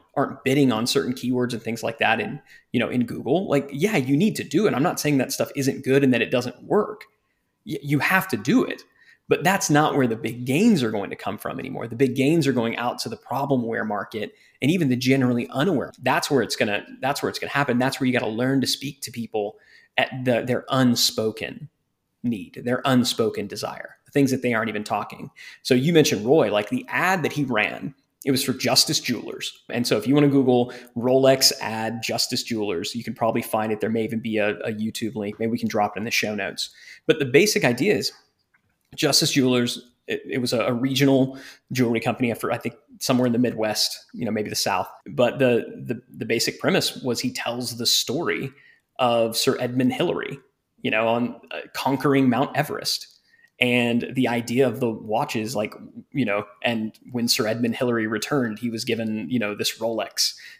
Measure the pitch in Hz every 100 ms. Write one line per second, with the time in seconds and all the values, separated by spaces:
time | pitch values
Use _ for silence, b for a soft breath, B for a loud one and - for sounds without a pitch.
0 | _ 143 135 - 127 139 131 110 120 135
1 | 90 120 123 123 123 110 113 113 113 -
2 | 107 113 107 147 b b b 120 110 123
3 | 117 - 117 165 196 143 - 143 208 185
4 | 127 143 208 - - 165 220 123 165 -
5 | 147 135 - - 120 139 131 - 127 139
6 | 135 117 - 123 120 - - 196 - -
7 | - _ _ _ _ _ - - 143 143
8 | - 185 - 107 117 247 - - - b
9 | b b - 139 170 190 - 147 151 139
10 | 123 113 113 120 123 143 233 175 117 107
11 | 98 - - 104 - - - 98 117 117
12 | 135 123 135 170 139 120 113 - 120 -
13 | 110 110 - 127 147 131 113 110 107 101
14 | - 107 104 - b b 131 180 139 123
15 | 127 135 123 120 120 131 185 135 82 -
16 | 127 160 - 135 95 - 110 101 - -
17 | 131 - 98 - 82 139 139 120 131 -
18 | 131 120 113 110 131 135 135 - 135 -
19 | - 117 110 107 104 - b b b -
20 | - 135 127 113 120 117 - 131 127 117
21 | - - 110 - - - 147 _ _ _
22 | _ _ 123 107 78 - 120 127 135 127
23 | 117 - 110 107 101 101 - - - -
24 | _ 147 131 127 123 113 113 104 107 104
25 | 110 - 139 - B B - 127 151 160
26 | 143 104 110 156 107 104 104 127 - 127
27 | 180 185 127 147 131 107 90 62 - -
28 | _ - - 127 131 113 117 135 - 147
29 | - 110 - - - - - 120 120 113
30 | 117 147 143 139 127 123 123 B B 117
31 | 123 131 135 135 - - 110 110 113 117
32 | 113 110 - 123 - 110 104 85 101 117
33 | 113 107 - 120 - 110 110 107 117 113
34 | 110 110 113 107 104 104 120 107 110 -
35 | 110 107 101 104 113 120 110 110 104 95
36 | 117 - 107 104 92 - - B B B
37 | - 156 131 143 202 202 143 120 202 139
38 | - - _ _ _ _ _ _ _ -
39 | 147 - 160 143 127 123 120 - - _
40 | - - - 131 123 120 104 120 135 131
41 | 139 135 135 B B B - 127 117 113
42 | 127 107 120 107 - 113 120 - _ -
43 | - 127 123 117 120 110 107 104 - -
44 | - - 107 107 107 110 - 95 - -
45 | - 143 120 135 127 117 - - 135 -
46 | - - 113 117 - - 127 190 - -
47 | 135 113 127 - 123 123 120 117 113 -
48 | - 139 127 85 131 b b b b -
49 | 123 117 113 110 135 - 123 123 127 127
50 | 170 - - 143 _ _ _ _ 123 110
51 | 113 120 120 - - 80 - - 131 135
52 | 147 135 131 117 143 143 147 - - -
53 | - b b b b - 123 120 120 117
54 | - 131 117 120 117 120 131 113 117 107
55 | 107 113 147 110 110 123 107 - - 117
56 | - - 107 104 - - 120 113 110 -
57 | 127 120 117 - 107 117 117 110 123 113
58 | 110 107 - 147 117 107 120 113 117 113
59 | 110 110 80 123 104 104 110 - 113 110
60 | 98 - - - B B